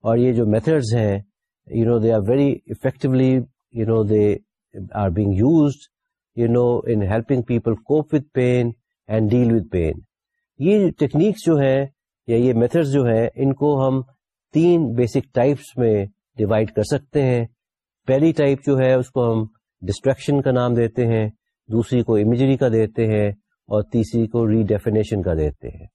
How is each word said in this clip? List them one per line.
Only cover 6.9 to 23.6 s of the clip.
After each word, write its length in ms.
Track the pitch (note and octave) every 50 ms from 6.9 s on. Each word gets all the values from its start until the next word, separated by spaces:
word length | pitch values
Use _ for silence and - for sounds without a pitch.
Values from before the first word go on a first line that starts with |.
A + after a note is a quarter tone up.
| A#2
in 60 | G#2+
helping 400 | G2+ F#2 G#2 A2+ A#2 - C#3+ B2+ A#2 -
people 220 | B2 A#2 - A#2 A2
cope 340 | - _ - C#3+ D3+ D3 _ -
with 80 | D3+ C3+ _ _ C3+
pain 320 | B2+ B2 B2 B2 A#2+ A#2+ A#2 _ _ _ _ _ _ -
and 180 | G#2+ A2 A2 G#2 A2+
deal 140 | B2 B2
with 180 | A#2 A2+ A2+ F2+ - -
pain۔ 180 | F2+ E2 D#2 - - - _ _ _ _ _ _ _ _ _ _ _
یہ 320 | C3+ F3 G#3 G#3+ G3 E3+
techniques 540 | - _ D3+ C3 - D3 E3+ A3 G3 - -
جو 100 | E3+ D#3+
ہیں 300 | D3 C#3 C3+ C3+ C3+ C#3 C#3 _ _ _ _ _ _ _
یا 80 | - A#2
یہ 160 | A#2 A#2+ B2+ B2
methods 400 | A2+ A#2 A#2+ - E3+ D#3+ C#3 C3+
جو 100 | C#3+ C3
ہیں، 240 | A#2+ A2+ A2 A#2 A#2 -
ان 180 | - C3+ C#3 C3+
کو 340 | - C#3+ D3 D3 C3+ C3
ہم 140 | C3+ C3 C3+ B2+ _ _ _ _ _ _ _ _ _ -
تین 400 | D3+ E3 F3 F3 E3+ D#3+ A#2+ A#2
basic 400 | A#2+ B2 A2+ - C3+ - _ _
types 440 | B2+ A#2+ C#3 D3 C#3 - - -
میں 280 | - B2 A2+ G#2+ G#2 G2 G2 _ _ _ _ _
divide 360 | - A2 G2+ A2 G#2+ A2 G#2+
کر 120 | - - G2+
سکتے 380 | - D3+ C3+ - _ - D3+
ہیں۔ 240 | C#3 B2+ B2 A#2+ A#2 A#2 _ _ _ _ _ _ _ _ _ _ _
پہلی 240 | - C3 C3+ D3+ E3
type 280 | D#3 - D3 C#3 C#3 C3+ -
جو 120 | C#3+ C#3 C3
ہے 140 | C3 B2+ C3
اس 160 | B2+ B2+ -
کو 240 | _ C3+ B2 A#2 A2+
ہم 120 | A2 A2 G#2+ _ _ _ _ _ _
distraction 600 | - F2+ G#2 - - C3+ C3 - - - C#3+ C#3+
کا 100 | C3 C3+
نام 220 | B2+ B2+ B2 B2 A#2+
دیتے 340 | A#2 A#2 A2+ A2+ - B2
ہیں، 220 | A#2 A#2 A2 A2 G#2+ - _ _ _ _ _ _
دوسری 360 | - G#2+ A#2 A2+ - B2+ B2 A2+
کو 120 | - A2+
امیجری 420 | G#2 G#2 A2+ B2 A#2+ C3+ C3+ C3+
کا 100 | B2 C#3
دیتے 400 | B2 A2 A2 A2 G#2+ - - A2+
ہیں، 240 | A2 A2 G#2+ G#2 G2+ G2+ _ _ _ _ _